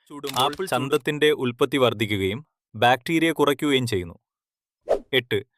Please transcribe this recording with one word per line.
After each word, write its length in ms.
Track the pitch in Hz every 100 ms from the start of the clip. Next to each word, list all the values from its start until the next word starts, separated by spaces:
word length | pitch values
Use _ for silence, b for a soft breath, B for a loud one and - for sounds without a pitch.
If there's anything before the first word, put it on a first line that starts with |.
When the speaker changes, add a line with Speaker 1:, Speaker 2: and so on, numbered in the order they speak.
| _
Speaker 1:
ചൂടുമ്പോൾ 280 | 143 139 135
Speaker 2:
ആപ്പിൾ 240 | 139 147 190
ചന്തത്തിന്റെ 640 | 127 135 147 - 147 151
ഉൽപ്പത്തി 460 | 147 123 120 139 139
വർദ്ധിക്കുകയും 640 | 123 104 107 104 95 113 156 _ _ 107
ബാക്ടീരിയ 560 | 120 127 - 165 165
കുറയ്ക്കുകയും 540 | 151 143 143 147 131 120
ചെയ്യുന്നു. 280 | 101 87 - _ _ _ _ _ _ - - -
എട്ട്, 260 | 127 123 101 -